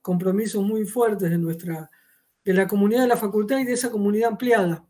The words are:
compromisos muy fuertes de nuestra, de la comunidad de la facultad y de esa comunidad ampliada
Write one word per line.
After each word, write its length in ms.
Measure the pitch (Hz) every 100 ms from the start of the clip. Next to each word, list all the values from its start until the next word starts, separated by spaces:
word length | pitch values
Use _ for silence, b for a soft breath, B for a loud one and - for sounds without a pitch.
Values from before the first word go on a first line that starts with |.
compromisos 640 | - 180 185 190 220 208
muy 220 | 196 220 214
fuertes 420 | 254 233 208 185
de 80 | 170
nuestra, 540 | 165 165 175 160 160 b b b b _
de 100 | -
la 120 | 185 185
comunidad 360 | 202 202 233
de 60 | 254
la 80 | 233
facultad 400 | 214 214 208 269
y 60 |
de 100 | 254
esa 160 | 247 247
comunidad 400 | 220 202 208 233
ampliada 560 | 214 247 233 180 170 -